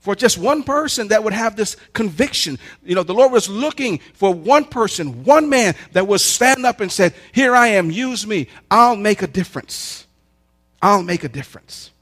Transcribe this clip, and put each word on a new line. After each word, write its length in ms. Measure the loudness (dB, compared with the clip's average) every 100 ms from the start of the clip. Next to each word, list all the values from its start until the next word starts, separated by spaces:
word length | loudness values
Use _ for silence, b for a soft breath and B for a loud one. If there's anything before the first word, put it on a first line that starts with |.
for 140 | -6 0
just 220 | 0 0
one 260 | -2 -2
person 460 | -2 -4 -2 -6 0
that 160 | 0 0
would 80 |
have 240 | -4 -4 -4
this 180 | -8 -8 b
conviction. 680 | -6 -6 -2 -2 -2 -6 -8 B B -4
You 100 | -2
know, 80 |
the 100 | -2
Lord 200 | 4 4
was 160 | 4 0
looking 500 | -6 -6 -4 -6 -6 B
for 200 | _ -2
one 300 | 0 2 2
person, 640 | 2 -2 -4 -2 -8 -8 4
one 240 | 4 4
man 260 | 2 0 -2 B
that 160 | -2 0
would 140 | 0
stand 440 | 0 0 2 2 0
up 140 | -2
and 100 | -6
said, 240 | 0 0 B B
"Here 200 | 0 4
I 140 | 4 4
am, 240 | 4 0
use 340 | -2 -4 -6 -6
me. 220 | -6 -6 B _
I'll 240 | 4 4 4
make 260 | 0 -2
a 60 | -2
difference. 800 | -6 -6 -8 -12 -14 -14 -16 -20 _ _ _ _ _ _ _
I'll 220 | 2 2
make 220 | 0 -6 -6
a 40 |
difference." 600 | -10 -14 -18 _ -20 -20 _